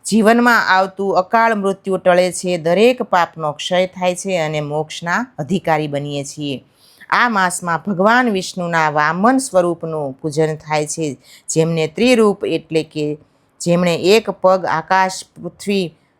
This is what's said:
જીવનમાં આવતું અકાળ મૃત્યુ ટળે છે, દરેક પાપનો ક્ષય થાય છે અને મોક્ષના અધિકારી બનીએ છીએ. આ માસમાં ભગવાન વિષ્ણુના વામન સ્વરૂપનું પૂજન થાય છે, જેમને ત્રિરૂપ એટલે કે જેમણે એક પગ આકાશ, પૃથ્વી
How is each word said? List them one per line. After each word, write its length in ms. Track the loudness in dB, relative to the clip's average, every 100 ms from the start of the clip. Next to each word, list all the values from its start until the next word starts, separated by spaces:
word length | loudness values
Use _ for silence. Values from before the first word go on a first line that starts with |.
| 0
જીવનમાં 640 | 2 4 4 2 2 2
આવતું 480 | 0 0 -4 -2 -2
અકાળ 380 | 0 0 2
મૃત્યુ 420 | 0 -2 -4 -4 0
ટળે 360 | 2 2 2
છે, 260 | -2 -4 -2
દરેક 440 | 0 4 4 2
પાપનો 500 | 0 0 0 -2 -6
ક્ષય 340 | -6 -2 0 0
થાય 280 | -2 -4
છે 240 | -2 -4 -2
અને 220 | -2 -4
મોક્ષના 640 | -4 -4 -6 -8 -4 -4 -4 -10
અધિકારી 500 | -4 -2 0 -2 -2
બનીએ 360 | -6 -6 -8
છીએ. 400 | -8 -8 -8 -8 _ _ _ _ -2
આ 180 | 2 2
માસમાં 540 | 2 0 -2 -4 -4 -4
ભગવાન 440 | 2 4 4 2
વિષ્ણુના 600 | -2 -4 -6 -2 0 2
વામન 480 | 2 0 2 2 2
સ્વરૂપનું 760 | 2 2 2 -2 -6 -6 -6
પૂજન 440 | -6 -4 0 0 -2
થાય 300 | -4 -4 -2
છે, 300 | -4 -6 -6 _ -20 -4
જેમને 380 | 0 2 0 -2
ત્રિરૂપ 580 | 2 4 6 4 2
એટલે 380 | -2 -4 -2 -4
કે 360 | -2 -6 -4 -6 _ _ _ _
જેમણે 340 | 0 2 2
એક 360 | 0 4 2 2
પગ 340 | -4 -2 0
આકાશ, 600 | 0 -4 0 0 0 -4 -16 -16
પૃથ્વી 580 | -16 _ -6 -4 -4 _ _